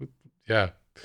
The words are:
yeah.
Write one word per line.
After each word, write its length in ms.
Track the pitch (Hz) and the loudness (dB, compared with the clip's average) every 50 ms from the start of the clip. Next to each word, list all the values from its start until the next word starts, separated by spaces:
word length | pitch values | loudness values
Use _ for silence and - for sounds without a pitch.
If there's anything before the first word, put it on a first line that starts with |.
| 135 131 - _ _ - _ _ _ - | -16 -16 -16 _ _ -20 _ _ _ 0
yeah. 220 | 113 110 98 92 - - _ _ _ - | 2 2 2 0 -4 -12 _ _ _ -14